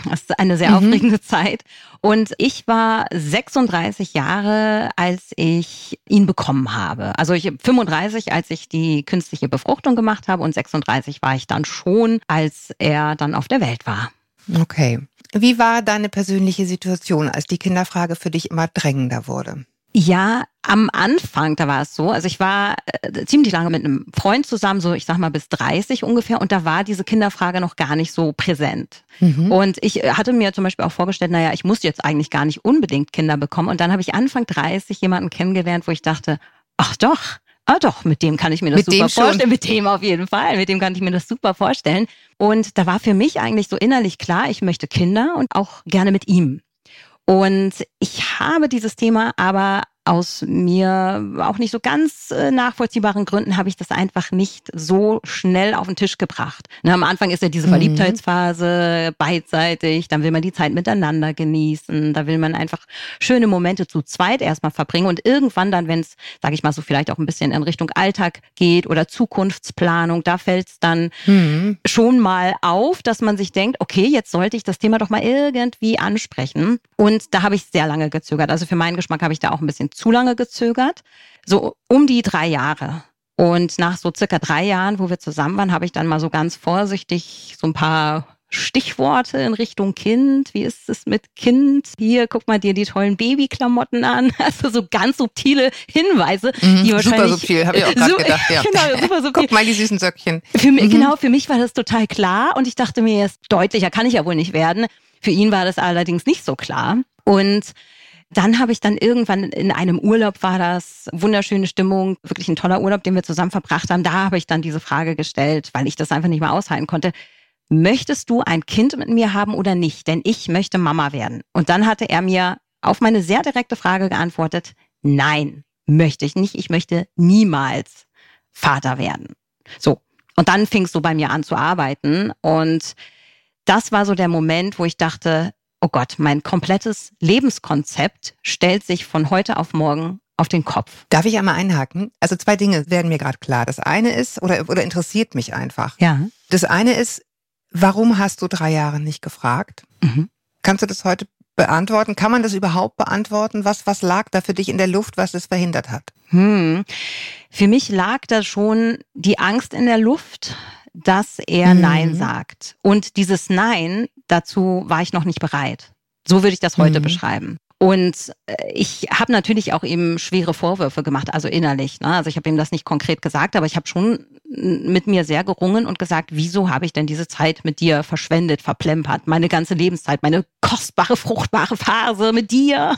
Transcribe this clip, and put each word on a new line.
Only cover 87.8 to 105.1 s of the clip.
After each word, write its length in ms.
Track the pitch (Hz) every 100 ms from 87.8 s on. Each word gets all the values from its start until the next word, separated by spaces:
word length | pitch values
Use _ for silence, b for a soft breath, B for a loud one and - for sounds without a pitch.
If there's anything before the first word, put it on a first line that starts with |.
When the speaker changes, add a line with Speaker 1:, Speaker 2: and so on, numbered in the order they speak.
| 151 160 151 156 - _ _
Speaker 1:
Stichworte 880 | - - 269 - - 262 254 247 269
in 160 | 254
Richtung 420 | 220 226 - 196
Kind. 600 | 185 214 233 269 269 277
Wie 80 | 208
ist 260 | 214 - -
es 160 | -
mit 320 | - 214 - -
Kind? 520 | 240 254 277 277 - -
Hier, 300 | 220 247 233
guck 200 | 233 -
mal 100 | 214
dir 140 | 202
die 140 | 196 208
tollen 320 | 196 202 196
Babyklamotten 840 | 233 277 269 - 247 240 254 240
an. 280 | 247 240 254 -
<laughs> 20 |
Also 320 | 294 - 285
so 160 | 226 190
ganz 280 | 220 233 -
subtile 520 | 240 - 269 277 262 B -
Hinweise, 640 | 311 359 302 156 190 208 -
Speaker 2:
Mhm. 140 | 180 185
Speaker 1:
die 140 | 202
Speaker 2:
Super 20 |
Speaker 1:
wahrscheinlich 360 | 208 226 220 214
Speaker 2:
subtil, 340 | 175 - 170 170
hab 100 | 190
ich 80 |
auch 100 | 180
grad 160 | - -
Speaker 1:
<laughs> 0 |
so, 60 | 381
Speaker 2:
gedacht, 340 | - - 807
ja. 120 | 151
Speaker 1:
genau, 360 | 427 381 302 254
super 240 | 339 359
subtil. 100 | 269 269
Speaker 2:
Guck 100 | 294
mal, 140 | 220 220
die 80 |
süßen 240 | 208 220 202
Söckchen. 420 | 180 - - 165 - -
Speaker 1:
Für 120 | 269
mi-, 160 | 269
Speaker 2:
Mhm. 60 | 208
Speaker 1:
genau, 260 | 220 277 294
für 120 | 269
mich 220 | 262 -
war 80 | 254
das 160 | 240
total 320 | - - 226 214
klar 500 | - 190 190 254 262
und 100 | 254
ich 100 | -
dachte 260 | 247 -
mir, 160 | 226 214
jetzt 220 | 202 - -
deutlicher 400 | 190 185 226 180
kann 160 | 220 240
ich 80 |
ja 100 | 226
wohl 120 | 151 156
nicht 180 | 170
werden. 320 | 156 160 175 226 b b